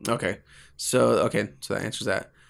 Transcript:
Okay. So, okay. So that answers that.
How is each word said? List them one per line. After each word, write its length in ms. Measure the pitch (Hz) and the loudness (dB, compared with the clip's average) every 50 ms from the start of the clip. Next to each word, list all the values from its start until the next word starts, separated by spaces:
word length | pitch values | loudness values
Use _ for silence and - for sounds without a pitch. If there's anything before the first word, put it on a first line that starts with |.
| - | -2
Okay. 320 | 117 117 - 113 90 104 - - _ - - - - - | -2 -2 0 0 -2 -4 -4 -10 _ -20 -20 -20 -20 -14
So, 240 | - - - - 127 120 117 117 90 104 | -10 -6 0 2 4 4 4 4 4 2
okay. 240 | 117 - 113 104 104 - - | 2 2 0 -2 -2 -6 -14
So 120 | - - 104 | -8 -6 -4
that 100 | 95 95 | -4 -4
answers 220 | 107 - - - | -4 -6 -6 -4
that. 240 | 107 95 - - - _ _ - | -2 -2 -2 -4 -8 _ _ -20